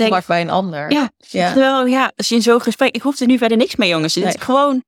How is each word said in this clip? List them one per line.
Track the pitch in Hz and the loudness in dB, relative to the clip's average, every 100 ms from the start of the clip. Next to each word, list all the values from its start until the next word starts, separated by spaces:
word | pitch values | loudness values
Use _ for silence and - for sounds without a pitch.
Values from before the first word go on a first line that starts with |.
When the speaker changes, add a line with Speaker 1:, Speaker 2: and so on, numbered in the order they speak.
| 220 | 0
Speaker 1:
ongemak | 185 - | 0 0
bij | 170 | -2
een | 165 | 0
ander. | 175 190 151 151 | -2 -4 -6 -2
Speaker 2:
Ja, | 294 247 _ | -2 -2 _
Speaker 1:
Ja. | - 185 180 | -8 -2 0
Speaker 2:
terwijl, | 269 269 269 254 | 2 2 2 0
ja, | 262 240 - | 0 -2 -4
als | - | -2
je | |
in | 233 | 0
zo'n | 233 233 | 4 2
gesprek... | 233 - 262 | 2 0 -2
Ik | 240 | -2
hoef | 277 - | -4 0
er | 247 | 2
nu | 254 | 2
verder | 226 226 | 2 2
niks | 262 - | 0 0
mee, | 185 | 0
jongens. | 165 156 | 0 -2
Het | 180 | -2
Speaker 1:
Nee. | 185 | -2
Speaker 2:
is | - | -4
gewoon | - 269 285 254 | 0 2 2 -2